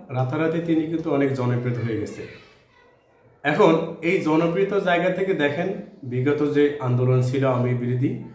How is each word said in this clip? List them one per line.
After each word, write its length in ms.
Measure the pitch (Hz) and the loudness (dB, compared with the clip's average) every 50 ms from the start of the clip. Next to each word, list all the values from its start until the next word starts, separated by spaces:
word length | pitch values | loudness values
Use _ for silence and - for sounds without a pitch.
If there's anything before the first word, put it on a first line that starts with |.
| - - | -12 -8
রাতারাতি 500 | 123 127 131 123 156 151 160 165 165 170 165 | -4 -4 -4 -2 -2 -2 -2 -2 -2 -2 -2
তিনি 160 | 165 165 160 | 0 0 0
কিন্তু 300 | 156 160 170 160 - 165 | 0 -2 -4 -4 -2 -2
অনেক 220 | 143 139 139 131 123 | 0 0 0 0 0
জনপ্রিয় 420 | 120 123 123 123 117 120 123 120 | -2 -2 -2 -2 -2 -2 -2 -4
হয়ে 260 | 110 110 113 107 101 | -4 -4 -4 -4 -4
গেছে। 200 | 98 - - - - - - - - - - _ _ _ _ _ _ _ _ _ _ _ _ _ _ _ _ _ - | -6 -8 -10 -12 -14 -14 -16 -20 -20 -20 -20 _ _ _ _ _ _ _ _ _ _ _ _ _ _ _ _ _ -4
এখন 520 | 143 - 190 202 165 160 165 165 - - - | 0 4 6 6 6 6 4 0 -4 -6 -4
এই 200 | 160 170 190 175 | -2 0 0 0
জনপ্রিয়তার 600 | 151 156 156 165 170 165 165 196 196 190 202 196 175 | 2 2 2 2 2 2 2 0 0 0 0 0 0
জায়গা 260 | 180 175 170 175 185 | 2 2 2 2 0
থেকে 240 | 175 190 190 185 175 | 0 0 0 0 0
দেখেন, 340 | 151 147 143 - 165 175 - - - - - - - - | 0 0 0 0 -2 -2 -4 -4 -6 -10 -14 -18 -16 -10
বিগত 480 | 127 123 127 131 147 143 147 147 143 139 | -6 -4 -2 0 0 2 2 0 2 4
যে 240 | 147 147 143 143 - | 4 4 2 2 -2
আন্দোলন 420 | 131 123 123 123 127 127 127 127 | -2 0 0 2 4 4 4 4
ছিল 240 | 123 127 139 135 135 | 2 2 0 0 2
আওয়ামী 280 | 131 123 120 120 123 123 | 2 2 2 0 0 -2
বিরোধী, 500 | 120 120 120 127 123 135 156 - - - - - | -2 -2 -2 -2 0 0 -2 -2 -4 -8 -14 -18